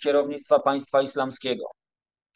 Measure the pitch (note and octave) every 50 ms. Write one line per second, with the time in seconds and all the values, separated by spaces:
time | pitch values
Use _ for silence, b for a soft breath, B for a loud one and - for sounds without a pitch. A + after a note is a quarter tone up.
0 | - C#3+ C#3 D3 D3 C#3+ D3 C#3+ - - D3+ C#3 - C#3 C#3 C#3 C#3 - - C#3
1 | C#3 C3 - C#3+ C3 C3 B2 - - C3 A#2+ - - - - _ _ _ _ _
2 | _ _ _ _ _ _ _